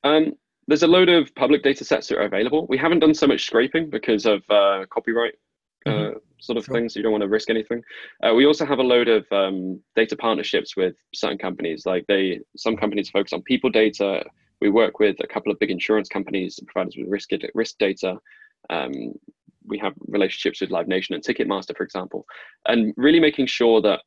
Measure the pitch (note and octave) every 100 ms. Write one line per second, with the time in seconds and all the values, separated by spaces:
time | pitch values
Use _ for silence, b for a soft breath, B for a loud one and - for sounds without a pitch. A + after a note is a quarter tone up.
0 | C#3+ D#3 D#3 - _ _ - D3 E3 F3+
1 | F#3 E3+ C#3 - C3 D3 C#3 C#3 - -
2 | - - G#2 G2 A#2+ D3+ - C3 D#3+ E3+
3 | D#3 D3+ C#3+ B2 - A#2 C3 D#3+ D#3+ A#2+
4 | - G#2+ A2 G2+ - G#2 G2 G2 F#2+ -
5 | - A#2 A#2 - _ _ _ _ - G#2+
6 | G#2+ - _ _ - A#2 G#2 A#2+ A#2 -
7 | A2 G#2+ G2+ G#2+ - A2+ G#2+ A#2+ B B
8 | B B A2+ A2+ C#3+ D3+ D3 C3 B2+ B2
9 | A#2 A2 - G2+ F#2+ F#2+ F#2 F#2 _ -
10 | A2 G#2 A#2 G#2+ - G2 - - F#2 -
11 | _ - G2 G2 F#2 F2 E2 D#2 G2+ F2+
12 | - G2 F#2+ E2+ - - A2+ G#2+ G#2+ G2+
13 | G2 G2+ G2+ E2+ - B2+ B2+ A2+ A2 -
14 | G2 G2 - _ _ _ G#2 G#2 A2 -
15 | G#2 G2 - G#2+ G#2+ F#2+ G#2 F#2 - G#2+
16 | G2 G2 F#2+ G2 F#2 - - - F#2 -
17 | F#2 G2+ - - - - A2+ - G2 F#2+
18 | F#2+ F2+ b b b b _ E2+ B1+ C2+
19 | A1+ - - _ _ _ - G2+ G#2 -
20 | - G2+ F#2+ - - - F#2+ F2 F2 F#2
21 | - E2+ - A#2 G#2+ G2 - - - F#2+
22 | F#2 - - B B B - A#2 A2 -
23 | C3+ E3 D3+ D3 C3 - A#2 A2+ G#2 F#2+